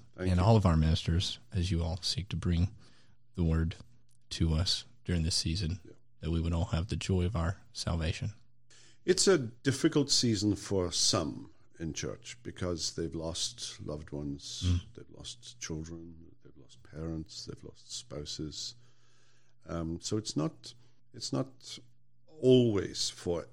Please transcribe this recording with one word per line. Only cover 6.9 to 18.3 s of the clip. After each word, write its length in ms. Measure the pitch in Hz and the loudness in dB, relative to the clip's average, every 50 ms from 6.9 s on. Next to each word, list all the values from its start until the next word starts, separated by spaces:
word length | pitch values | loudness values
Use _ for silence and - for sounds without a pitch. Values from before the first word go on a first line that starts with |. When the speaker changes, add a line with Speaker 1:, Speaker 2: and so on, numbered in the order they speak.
| - | -4
Speaker 2:
joy 280 | - - - 95 92 87 | -4 0 0 2 2 2
of 100 | 90 107 | 2 0
our 220 | 87 82 85 92 - - - | 0 0 -2 -2 -4 -8 -14
salvation. 600 | - - - - 85 82 80 80 - - - 107 - - - - - - - - - - - - - - - | -12 -8 -4 -2 -2 0 0 -2 -2 -2 -4 -8 -8 -10 -16 -20 -20 -20 -20 -20 -20 -20 -20 -20 -20 -2 0
Speaker 1:
It's 220 | - 185 185 - 202 | 2 2 4 6 6
a 100 | 190 160 | 6 6
difficult 720 | 127 110 - - - 135 127 - - 160 151 151 135 - | 4 0 -8 -2 0 0 2 4 2 2 4 4 2 4
season 440 | - - - 120 113 95 101 104 101 | 4 4 4 4 2 4 4 2 2
for 360 | - - - 101 95 90 85 | 0 0 -2 0 0 0 0
some 600 | 78 - - - - 95 82 71 - - - - - - - - - - | 0 2 2 4 4 2 0 -2 -4 -8 -10 -14 -18 -20 -20 -20 -14 -10
in 140 | 82 80 71 | -8 -8 -6
church 440 | - - 67 50 - - - - - - | -6 -6 -8 -8 -10 -12 -16 -18 -14 -14
because 500 | - 87 - 95 90 87 80 - - - | -14 -10 -6 -4 -4 -2 -2 -4 -4 -4
they've 200 | - 85 80 69 | -4 -6 -6 -6
lost 640 | 82 80 80 82 - - - - - - - - - - | -6 -6 -6 -4 -4 -4 -6 -6 -8 -10 -10 -10 -10 -10
loved 260 | - 76 76 78 - | -8 -8 -8 -10 -8
ones, 520 | - 71 73 71 71 71 - - - - 90 | -8 -8 -6 -6 -8 -8 -10 -10 -8 -2 0
Speaker 2:
Mm. 160 | 90 90 90 - - - | 0 0 0 -2 -6 -14
Speaker 1:
they've 200 | - - - - - | -18 -18 -18 -18 -16
lost 420 | - - - - - - - - | -16 -16 -16 -16 -18 -20 -16 -12
children, 560 | - - 82 78 80 80 85 82 82 85 82 80 82 82 - - - | -10 -8 -8 -8 -8 -10 -12 -12 -14 -14 -16 -18 -20 -20 -20 -20 -20
they've 140 | - - - | -20 -20 -20
lost 180 | 64 62 - - - | -20 -20 -20 -20 -20
parents, 640 | - - 76 80 82 82 80 80 - - - - | -16 -12 -10 -8 -6 -6 -6 -8 -8 -12 -14 -12
they've 180 | - - - - | -12 -14 -14 -14
lost 300 | 78 - - - - - | -18 -18 -18 -18 -14 -14
spouses. 760 | - - - 71 73 73 - | -14 -12 -12 -10 -10 -10 -8